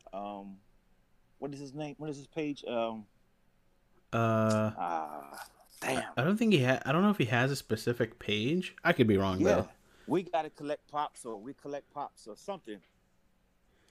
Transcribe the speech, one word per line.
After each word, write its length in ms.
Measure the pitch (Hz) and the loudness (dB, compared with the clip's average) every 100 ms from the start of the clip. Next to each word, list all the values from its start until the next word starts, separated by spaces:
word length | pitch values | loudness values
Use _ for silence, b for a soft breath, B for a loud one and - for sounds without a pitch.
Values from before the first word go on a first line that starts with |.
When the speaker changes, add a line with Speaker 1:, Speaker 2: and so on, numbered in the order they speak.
| - | -16
Speaker 1:
um, 460 | 95 101 101 98 98 _ _ _ _ _ _ _ _ | -10 -10 -10 -12 -16 _ _ _ _ _ _ _ _
what 140 | 143 | -10
is 60 | 139 | -10
his 120 | 143 | -12
name? 200 | 143 147 139 | -10 -10 -8
What 120 | 151 | -10
is 60 | 139 | -10
his 80 | 135 | -10
page? 380 | 160 151 139 | -6 -4 -6
Um, 420 | - 120 113 110 104 _ _ _ _ _ _ _ _ _ _ | -4 -2 -2 -4 -12 _ _ _ _ _ _ _ _ _ _
Speaker 2:
Uh, 580 | 117 113 110 110 110 107 107 | 0 2 4 4 4 2 -2
Speaker 1:
Ah, 720 | 87 82 78 76 69 - - - - - | -2 -2 -4 -8 -14 -16 -18 -20 -20 -8
Speaker 2:
I, 120 | - | -4
Speaker 1:
damn. 100 | 131 - - | -4 -4 -2
Speaker 2:
I 80 | |
don't 120 | 143 214 | 0 2
think 160 | 226 | 4
he 120 | 175 | 6
ha-, 180 | 123 131 | 4 2
I 80 | - | 2
don't 100 | 156 | 4
know 80 | 208 | 4
if 80 | 202 | 4
he 80 | 123 | 2
has 240 | 120 127 | 2 2
a 60 | 139 | 0
specific 640 | - 110 - 120 113 - | -4 -2 0 0 -2 -4
page. 560 | - 104 117 175 - - | -2 0 0 0 -4 -2
I 80 | 165 | 2
could 140 | 175 107 | 4 6
be 100 | 98 | 6
wrong, 240 | 98 - | 4 4
Speaker 1:
Yeah. 60 | 175 | 4
Speaker 2:
though. 220 | 202 - - b b - | 4 2 -8 b b -2
Speaker 1:
We 160 | 160 | -2
gotta 260 | 170 165 151 | 0 -4 -4
collect 380 | - 147 147 _ | -8 -8 -8 _
pops, 360 | 147 147 - | -6 -6 -8
or 120 | 123 107 | -12 -10
we 180 | 117 | -12
collect 360 | 139 143 143 - | -14 -10 -10 -10
pops, 340 | 143 139 - 110 | -12 -12 -14 -18
or 100 | 107 | -14
something. 440 | - 190 - 101 - _ _ _ _ _ _ _ _ _ _ | -12 -12 -12 -14 -16 _ _ _ _ _ _ _ _ _ _